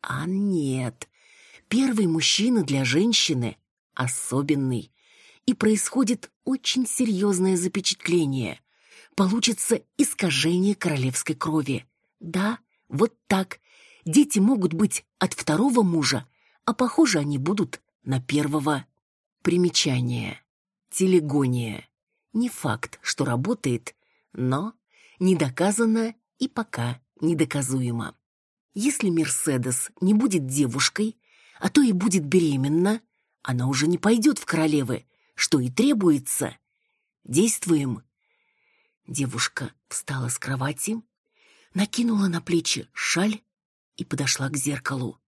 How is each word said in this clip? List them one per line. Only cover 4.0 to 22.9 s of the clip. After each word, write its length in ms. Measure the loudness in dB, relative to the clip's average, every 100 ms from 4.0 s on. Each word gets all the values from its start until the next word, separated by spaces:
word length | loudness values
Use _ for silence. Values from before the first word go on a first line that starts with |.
| -4 -4 -4 -2 0 0 0 -4 -6 _ _ _ _ _ -4
И 80 |
происходит 800 | 0 2 2 0 0 0 -2 -6 _ -6
очень 420 | -4 -2 -2 -2
серьезное 720 | 0 0 2 2 2 2 2
запечатление. 1040 | 0 -2 -4 -4 0 2 2 0 -4 -8 _ _ _ -20 -12 0
Получится 680 | 0 0 -2 -4 -2 -2 _ -2
искажение 760 | -2 0 -2 0 0 2 0 0
королевской 600 | -2 -2 -2 -4 -6 -6
крови. 500 | -2 -2 -2 -4 -6 _ _ _
Да, 400 | -8 -4 -2 -4 _ _ _
вот 260 | -2 -2 _ _
так. 320 | -2 -2 -10 _ _ -20 _ 2
Дети 340 | 4 4 4
могут 340 | 4 4 0
быть 320 | 0 -2 -2 _ _
от 140 | -4
второго 480 | -4 -2 2 2 4
мужа, 440 | 2 2 0 -2 -6 _ _ _
а 100 | -6
похожи 460 | 0 0 4 4 4
они 180 | 0 -2
будут 440 | -2 -2 -4 -6 _ _
на 180 | -4 -4
первого. 640 | 0 -2 0 -2 -2 -2 -6 _ _ _ _ _
Примечание. 1000 | 0 2 2 2 0 0 -2 -4 -6 -10 _ _ _ _ _
Телегония. 1000 | -2 4 4 4 0 0 0 -4 -10 -14 _ _ _ _
Не 160 | -4 -4
факт, 500 | -4 -6 -6 -8